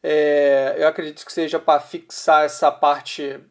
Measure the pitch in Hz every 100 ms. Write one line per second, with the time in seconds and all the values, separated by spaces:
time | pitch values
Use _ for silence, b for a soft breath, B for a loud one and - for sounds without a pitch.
0 | 156 151 151 147 143 135 135 - 156 160
1 | 156 151 - - 160 160 - 147 - 170
2 | _ - - 156 151 - 151 - 147 147
3 | - - 143 131 _